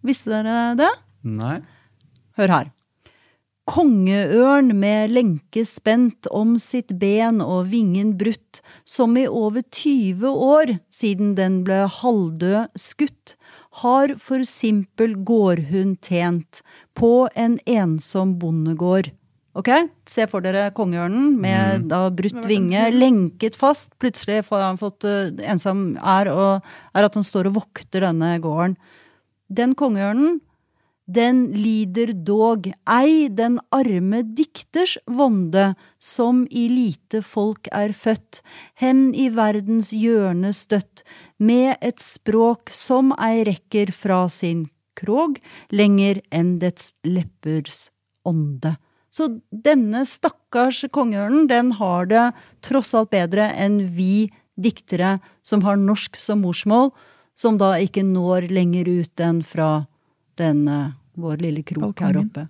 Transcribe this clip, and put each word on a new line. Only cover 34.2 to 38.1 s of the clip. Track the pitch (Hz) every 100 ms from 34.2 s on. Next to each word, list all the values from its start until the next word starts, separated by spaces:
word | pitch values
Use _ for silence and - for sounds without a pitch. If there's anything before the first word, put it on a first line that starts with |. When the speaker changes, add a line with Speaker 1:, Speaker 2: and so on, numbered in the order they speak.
Speaker 1:
dikters | 226 226 311 - - 311 370 - -
vonde, | 247 277 208 175 185 196 185 _ _
som | - - 233 247 247
i | 240 233
lite | 247 233 147 _ 220
folk | 202 - 208 214 -
er | - 208
født, | 202 226